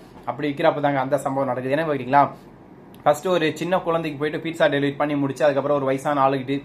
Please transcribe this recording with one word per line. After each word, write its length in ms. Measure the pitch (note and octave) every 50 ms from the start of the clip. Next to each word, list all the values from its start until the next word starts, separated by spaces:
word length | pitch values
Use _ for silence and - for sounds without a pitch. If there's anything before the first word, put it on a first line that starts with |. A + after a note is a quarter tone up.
| - - - - -
அப்படி 240 | - A#2+ C3 D3 D3
விக்கிறப்ப 300 | C#3 D3 E3 D#3+ D3 D3
தாங்க 200 | C#3+ C#3+ C#3+ C3+
அந்த 180 | C3 C3+ C#3+ C#3
சம்பவம் 300 | - C#3+ C3+ C#3 C3+ B2+
நடக்குது. 280 | B2 B2+ B2+ C3 C#3
என்ன 100 | D3+ E3
பாக்குறீங்களா? 440 | D#3 D3 C3 A#2+ B2+ C3+ C#3+ C#3 C3+ - - - - - - - - - - - - - -
ஃபர்ஸ்ட் 240 | - D3 D3+ - -
ஒரு 200 | F#3+ F3+ E3+ D#3 D3+ -
சின்ன 240 | - E3 F3 F#3 F3
குழந்தைக்கு 400 | F3+ E3+ E3 E3 E3 D#3 D3 C3+
போயிட்டு 200 | D3+ D3+ D#3 D#3+
பீட்சா 280 | D#3+ E3 D#3 - E3 D3+
டெலிவரி 280 | C#3+ C#3+ C#3 C#3+ C#3
பண்ணி 180 | - D3 D3 D3
முடிச்சு, 280 | C#3+ C#3 C3+ C3+ - D#3
அதுக்கப்புறம் 320 | D3 C3+ C#3 C3 C#3+ D3
ஒரு 100 | C#3+ C3+
வயசான 360 | C3 C3+ C#3 C#3 D#3 D3 C#3 C3+
ஆளுகிட்ட 320 | C3+ C#3 C3+ B2 B2+ C#3 C#3